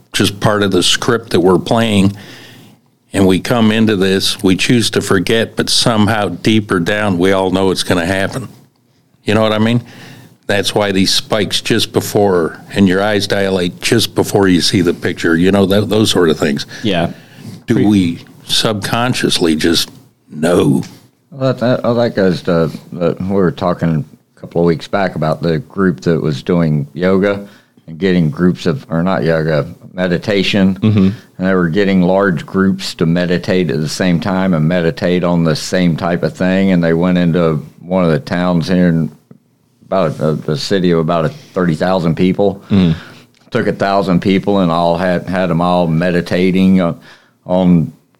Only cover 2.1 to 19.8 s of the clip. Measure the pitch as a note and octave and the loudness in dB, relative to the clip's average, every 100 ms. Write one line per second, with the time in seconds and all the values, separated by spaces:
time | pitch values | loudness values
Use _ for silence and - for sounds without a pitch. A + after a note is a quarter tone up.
2.1 | G2+ - - - - - - _ _ _ | -2 -12 -20 -20 -20 -20 -20 _ _ _
3.1 | G2 F#2+ F#2 - A#2+ A2 A2+ A2 G2+ F#2+ | 0 2 2 0 0 2 2 2 2 0
4.1 | F#2+ - - F#2+ F2+ - B2 G#2 G2+ - | 0 -2 -2 0 0 2 0 0 -2 0
5.1 | F#2+ B2+ A2+ G#2 - A#2 - B2+ A2 G#2 | 0 0 0 -2 -4 -2 0 2 2 2
6.1 | A2 F#2+ F2 A2+ A2 G#2 F#2+ E2+ G#2 G#2 | 0 -2 -2 0 0 0 -2 0 -2 0
7.1 | F2 F#2+ F#2+ F#2+ F#2 F#2+ F2 - F2+ E2+ | 0 2 2 0 0 0 0 -2 -2 0
8.1 | F#2+ F#2+ C3+ G#2 - _ _ _ _ _ | -2 -4 -6 -12 -16 _ _ _ _ _
9.1 | _ - G#2+ A2 G#2+ A2+ B2 - - - | _ -2 0 2 2 2 0 -4 -14 -20
10.1 | - - _ - G2+ F#2 A2 G2+ F#2+ G2 | -20 -20 _ -4 -2 0 0 0 2 0
11.1 | - - A2 F2+ - - A2+ - - G#2 | -2 -2 -2 -2 -4 -2 -2 0 -4 -2
12.1 | G#2+ G2+ F2 D#2+ - - - G2 F#2 G#2 | 0 2 2 0 -6 -6 2 2 4 2
13.1 | G#2 - G2+ G2 F#2 F2+ - - A#2 - | 0 0 -2 0 0 -2 -6 0 0 0
14.1 | - F#2 G#2 G2 F2 - G2+ F2 - G2 | 0 0 2 4 2 2 0 0 -2 -4
15.1 | E2 F2+ E2 F#2 G2+ F#2 G2+ G#2 G#2+ G#2 | -2 0 2 4 4 2 2 0 0 2
16.1 | F#2+ E2 D2+ D#2 C#2+ - - G#2+ F2 E2+ | 2 2 2 -2 -4 -8 -6 -4 -2 -4
17.1 | - - - A2+ F#2+ - G#2+ G2 G#2 F2 | -6 -20 -20 -20 -10 -2 0 2 2 2
18.1 | - - - - - A#2 G2+ G#2 A#2 B2 | -4 -12 -18 -6 -2 -2 -4 -4 -2 -2
19.1 | - - - E2 D#2 E2+ D#2+ | 0 -2 0 0 2 0 0